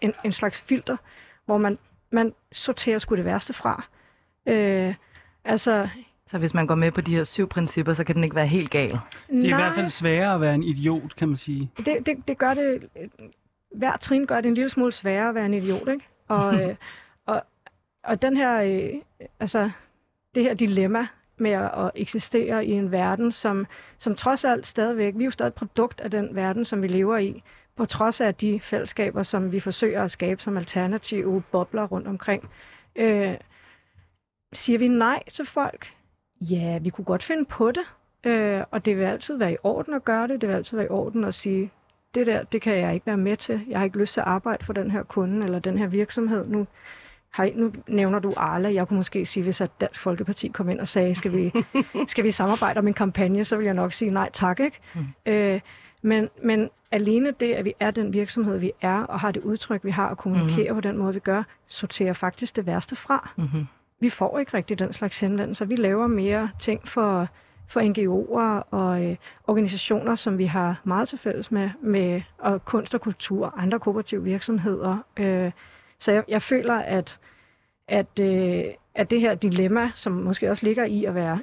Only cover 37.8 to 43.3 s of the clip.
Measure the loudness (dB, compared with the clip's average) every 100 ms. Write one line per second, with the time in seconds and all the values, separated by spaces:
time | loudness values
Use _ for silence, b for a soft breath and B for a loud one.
37.8 | -6 -12 _ _ 0 2 2 0 -2 -2
38.8 | 0 0 0 -2 -4 -2 0 0 0 -2
39.8 | -2 -4 0 0 0 -2 -2 -2 -2 -4
40.8 | -2 -2 -2 -2 -2 -2 -2 -2 -2 _
41.8 | _ _ _ 0 2 0 0 -2 2 2
42.8 | 2 0 0 0 2